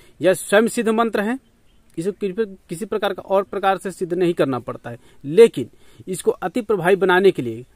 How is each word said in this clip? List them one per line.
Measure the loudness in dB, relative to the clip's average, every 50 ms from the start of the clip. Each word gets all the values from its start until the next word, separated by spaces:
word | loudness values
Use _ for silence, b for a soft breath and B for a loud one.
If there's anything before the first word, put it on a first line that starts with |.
| b b b b
यह | 0 0 2
स्वयं | 0 0 0 2 2 2 2
सिद्ध | 0 -2 -2 0
मंत्र | 0 0 0 0 -2 -2
है, | -2 -4 -4 -6 -10 _ _ _ _ _ _ _ _ _ _ -8
इसे | -6 -6
किसी, | -6 -6 -6 -6 -4 -4 -6 -6 -8 -14 _ -14
किसी | -12 -10 -8
प्रकार | -6 -4 -4 -4 -4 -6
का | -6
और | -4 -2 0 0 0
प्रकार | -2 -4 -2 0 0 0 0
से | -4 -8
सिद्ध | -8 -6 -6 -4 -2
नहीं | 0 0 0 0
करना | 0 0 0 -2 -4
पड़ता | -6 -8 -12 -12 -12 -14
है, | -14 -14 b b b b -10
लेकिन | 0 6 6 6 6 6 0 -8 -8 b b b b b b b -10
इसको | -10 -4 -2 -4
अति | -2 -2 -4 -6 -4 -4
प्रभावी | -2 -2 -2 0 2 2 2
बनाने | 4 4 4 4 6 6 4
के | 4 2
लिए | -2 -6 -8 -10 -12 -18 _